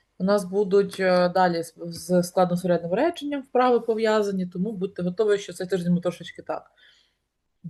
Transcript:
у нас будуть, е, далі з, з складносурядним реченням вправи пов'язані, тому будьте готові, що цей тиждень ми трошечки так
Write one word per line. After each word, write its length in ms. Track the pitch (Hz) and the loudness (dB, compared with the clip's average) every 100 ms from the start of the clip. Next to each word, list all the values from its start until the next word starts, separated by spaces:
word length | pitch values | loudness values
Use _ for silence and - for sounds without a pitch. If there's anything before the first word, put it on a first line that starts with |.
| _ _ | _ _
у 60 | |
нас 200 | 185 208 185 | 0 0 0
будуть, 540 | 190 202 202 190 190 | -2 2 2 2 0
е, 300 | 190 180 180 | 2 4 4
далі 340 | 185 185 170 | 4 2 2
з, 100 | 165 - | -6 -10
з 460 | 170 165 - 180 | -12 -12 0 0
складносурядним 680 | 175 - 180 175 180 170 170 | 2 2 2 2 0 0 0
реченням 480 | 190 330 339 285 285 | 0 0 -2 -6 -8
вправи 380 | 262 240 254 240 | -2 2 4 2
пов'язані, 680 | 233 220 220 214 202 190 180 | 0 0 2 2 0 -4 -4
тому 240 | 175 208 | -4 -6
будьте 320 | 202 196 - | -4 -6 -4
готові, 340 | 180 180 214 202 | -4 0 2 0
що 160 | - | -2
цей 140 | 180 185 | -10 -4
тиждень 260 | 190 170 | -2 2
ми 80 | 175 | 0
трошечки 400 | 175 - - - | 0 -6 -14 -16
так 300 | - - - _ _ _ _ _ _ _ _ _ | -10 -10 -10 _ _ _ _ _ _ _ _ _